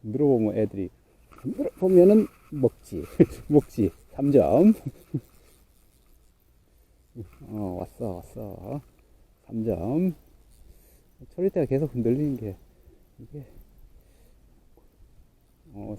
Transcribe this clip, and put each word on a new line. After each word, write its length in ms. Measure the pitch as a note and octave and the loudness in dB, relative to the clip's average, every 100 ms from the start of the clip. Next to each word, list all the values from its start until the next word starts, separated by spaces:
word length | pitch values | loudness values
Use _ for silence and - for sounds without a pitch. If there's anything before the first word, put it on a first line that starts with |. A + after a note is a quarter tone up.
흔들어 240 | A2+ A#2+ D3 | -8 -2 2
보면 300 | B2+ A2 F#2+ | 2 0 0
애들이, 320 | G#2+ G2 F#2 _ _ _ _ | -4 -4 -10 _ _ _ _
흔들어 400 | - A#2+ E4+ D4 - | -14 -12 -8 -8 -4
보면은 480 | F#3 F#3 F3+ A3 G3+ _ _ | 4 6 8 6 4 _ _
먹지. 540 | D3+ B2+ - - F2+ D2 - - | -2 -2 -2 -14 -12 -12 2 2
<laughs> 200 | - - | 2 2
먹지. 440 | D3 - - G2 - - | 2 2 -2 -2 -4 -20
삼 200 | - C#3 | -4 2
점. 420 | C3+ D2+ G#2 G3+ G#3+ - - - - - _ _ _ _ _ _ _ _ _ _ _ _ _ _ _ _ _ _ | 4 4 6 4 4 -4 -18 -12 -12 -12 _ _ _ _ _ _ _ _ _ _ _ _ _ _ _ _ _ _
<laughs> 100 | - F#2+ - | -20 -20 -20
어, 340 | - G#2+ G2+ F2+ | -14 -8 -8 -8
왔어, 360 | F#2 - A#2+ F2 | -10 -10 -10 -10
왔어. 640 | - A#2 G#2+ F2 F#2 C#3+ - _ _ _ _ _ _ | -14 -16 -16 -14 -12 -12 -12 _ _ _ _ _ _
삼 180 | A2+ | -8
점. 500 | A2+ F2 F#2 D3 F#3 D#3+ _ _ _ - - - _ _ _ _ - | -4 -4 -4 -2 -2 -6 _ _ _ -20 -20 -20 _ _ _ _ -20
소리대가 380 | - F#3+ F#3+ C#3 | -6 -4 -2 -2
계속 280 | C3+ D3+ | -2 -2
흔들리는 420 | B2 A2+ B2+ D3+ B2+ | -4 -2 -2 -2 -6
게, 180 | A2 F#2 _ _ - _ _ _ | -10 -14 _ _ -20 _ _ _
이게, 240 | - D3 B2+ - - - - - _ _ _ _ _ _ _ _ _ _ - - - _ _ _ _ | -20 -20 -20 -20 -20 -20 -20 -20 _ _ _ _ _ _ _ _ _ _ -20 -20 -20 _ _ _ _
어, 200 | G#2 G#2 | -18 -16